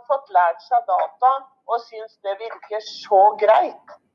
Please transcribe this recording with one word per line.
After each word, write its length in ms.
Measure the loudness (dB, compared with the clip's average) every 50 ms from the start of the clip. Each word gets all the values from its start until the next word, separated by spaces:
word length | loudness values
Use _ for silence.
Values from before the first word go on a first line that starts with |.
| -6
fått 260 | -4 -4 -4 -4 -2
lært 320 | 0 0 2 0 -2 -6
seg 240 | -4 -2 -2 -2 0
data 460 | -2 -2 -2 -2 -6 -2 _ 0 0 0 0 -4 -12 _ _ _
og 160 | -8 -6 -6
synes 320 | -8 -10 -16 -18 -18 -18 _ _
det 180 | -10 -10 -8
virker 420 | -8 -10 -14 -16 -18 -14 -12 -12 -12
så 420 | -12 -14 -16 -20 -6 0 4 4 4 4 2
greit 520 | 2 2 2 4 2 2 -2 -6 -14 _ -20 -20 -20 _ _